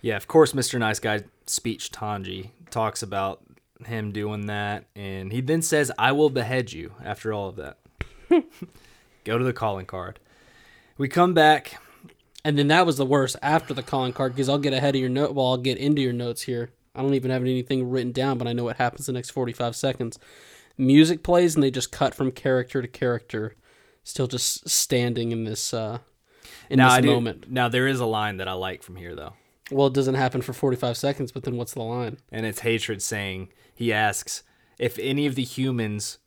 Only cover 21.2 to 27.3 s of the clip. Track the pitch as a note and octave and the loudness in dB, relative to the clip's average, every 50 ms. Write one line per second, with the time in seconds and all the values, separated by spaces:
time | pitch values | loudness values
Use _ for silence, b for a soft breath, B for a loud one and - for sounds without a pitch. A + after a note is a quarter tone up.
21.2 | - - F3 F3 F3+ E3+ D#3 D#3 C#3+ C3+ B2+ C3 - - - - C#3+ C3 - - | 0 4 4 6 6 6 4 4 2 2 2 -2 -6 -6 -2 -2 -2 -2 0 0
22.2 | C3+ C3 B2+ - - C3+ C3 B2+ B2 - - C#3 B2 A#2+ - - C3+ B2 A#2+ A2+ | -2 -2 -2 -2 0 2 2 2 0 0 -4 -4 -4 -4 -6 -2 -2 0 0 -2
23.2 | - _ - A2 G#2+ G#2+ - _ b b b b b b b b b - - - | -4 _ -8 -6 -6 -6 -10 _ b b b b b b b b b -12 -4 -4
24.2 | C3+ B2 B2+ B2 - - - - _ - - - - - - B2 A#2+ A#2+ A#2 A#2+ | -4 -2 -2 -2 -2 -2 -4 -4 _ -2 0 0 0 2 2 2 2 2 0 -2
25.2 | A#2 A#2 A#2 A2+ A2 A2 G#2+ - - - - A2+ A2 G#2+ A2+ A#2+ _ _ _ _ | -2 -2 -2 -4 -4 -6 -6 -6 -6 -4 -4 -4 -4 -4 -6 -8 _ _ _ _
26.2 | B B B B B B B B B B C#3 C3 B2+ B2+ B2 B2+ B2+ C#3+ C#3+ B2 | B B B B B B B B B B 4 6 8 8 8 8 6 6 4 2
27.2 | A#2 A2+ | 2 -2